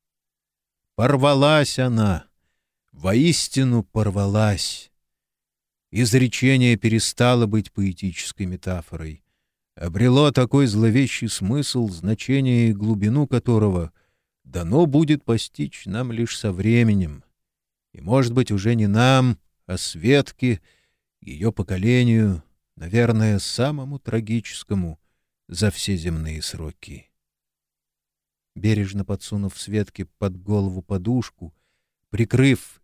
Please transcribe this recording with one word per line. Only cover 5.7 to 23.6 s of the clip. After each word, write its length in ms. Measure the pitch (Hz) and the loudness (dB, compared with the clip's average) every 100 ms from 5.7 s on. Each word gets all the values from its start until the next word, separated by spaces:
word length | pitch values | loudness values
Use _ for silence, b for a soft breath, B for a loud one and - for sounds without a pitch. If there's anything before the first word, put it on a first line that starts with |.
| _ _ | _ _
Изречение 840 | 104 120 127 127 - 127 135 123 113 | -2 2 4 2 2 2 4 4 2
перестало 720 | 113 110 - - 123 123 110 | 2 0 -2 0 2 2 2
быть 260 | 110 98 | -2 -4
поэтической 760 | - 98 87 95 - - - 92 | -4 -4 -4 -8 -8 -12 -8 -8
метафорой, 800 | 90 95 90 - 78 78 76 _ _ _ _ _ | -8 -8 -8 -8 -12 -12 -14 _ _ _ _ _
обрело 580 | - 85 92 123 131 147 | -10 -6 0 4 4 4
такой 340 | 131 123 139 131 | 2 2 2 2
зловещий 640 | 104 110 120 131 - 110 | 2 2 2 0 -2 -8
смысл, 600 | - 95 143 139 127 110 | -4 -2 -2 -2 -4 -4
значение 800 | 85 90 107 - 139 131 120 117 | -4 -4 -4 -2 0 2 2 2
и 60 | |
глубину 520 | 101 107 107 104 139 143 | 2 0 0 0 0 0
которого 640 | 120 - 110 104 90 80 _ _ _ _ _ | -2 2 2 2 0 -4 _ _ _ _ _
дано 420 | 65 90 85 135 170 | -12 -8 -2 2 4
будет 380 | 143 151 151 | 4 2 0
постичь 600 | - 113 - - 139 - - | 0 -2 -4 -10 -10 -10 -10
нам 260 | 107 127 | -8 -6
лишь 240 | 113 117 - | -4 -6 -4
со 160 | 107 | -6
временем. 720 | 90 107 117 113 101 82 69 _ _ _ _ _ _ _ | -2 2 4 4 2 0 -6 _ _ _ _ _ _ _
И, 80 | - | -14
может 340 | 80 135 120 | -2 0 2
быть, 160 | 120 120 | 0 0
уже 240 | 101 107 | 0 0
не 120 | 117 104 | 2 2
нам, 520 | 107 127 135 127 113 _ _ - | 4 4 4 2 0 _ _ -12
а 120 | 92 | -10
Светке, 800 | - 82 110 143 131 - 127 104 _ _ _ _ _ _ | -8 -4 2 2 2 -2 -2 -2 _ _ _ _ _ _
ее 320 | - 73 110 | -16 -4 -4
поколению, 880 | - 95 92 107 123 120 113 107 87 - _ _ - | -2 -4 -2 2 2 4 4 2 0 -6 _ _ -18
наверное, 640 | 82 113 117 110 110 98 | -4 0 2 2 2 0
самому 600 | - - | -4 -4